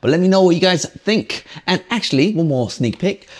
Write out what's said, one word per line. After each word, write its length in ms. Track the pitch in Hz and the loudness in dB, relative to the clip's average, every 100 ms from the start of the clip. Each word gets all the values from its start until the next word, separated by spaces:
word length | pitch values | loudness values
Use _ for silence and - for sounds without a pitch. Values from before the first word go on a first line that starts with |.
But 100 | 117 | 0
let 100 | 165 | 2
me 80 | 185 | 2
know 140 | 190 | 4
what 120 | 185 | 4
you 60 | 165 | 4
guys 240 | 185 170 | 2 0
think. 600 | - - - 220 - - - - - | -4 -8 -4 -2 -4 -10 -14 -10 -4
And 160 | 180 - | -4 -4
actually, 440 | 240 - 139 196 | -6 -2 0 2
one 140 | 170 160 | 0 0
more 220 | 131 110 | 0 -2
sneak 280 | - 120 - | -2 -4 -2
peek. 260 | 185 196 - | -4 -4 -12